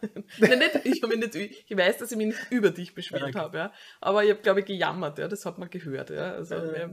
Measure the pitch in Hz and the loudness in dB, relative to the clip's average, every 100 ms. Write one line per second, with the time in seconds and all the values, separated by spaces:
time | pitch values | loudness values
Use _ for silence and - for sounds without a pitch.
0 | 214 - - - 220 254 320 311 247 - | -10 -10 -16 4 6 8 4 2 0 0
1 | 226 226 226 294 202 - - 196 180 - | 0 0 -2 -4 -8 -10 -4 2 4 2
2 | 240 220 214 233 - 247 196 170 175 - | -4 -2 -2 -2 -2 2 2 2 -6 -12
3 | - 147 139 196 151 156 190 - - - | -8 -6 -4 -4 -6 -6 -6 -10 -20 -4
4 | - 202 208 208 208 196 190 190 165 175 | 2 4 4 4 2 2 0 -2 -2 -2
5 | 156 147 151 202 180 175 180 185 165 131 | -4 -4 -6 -6 -8 -10 -12 -10 -8 -8
6 | - 147 175 - 165 165 165 160 170 | -6 -6 -6 -8 -8 -6 -6 -6 -8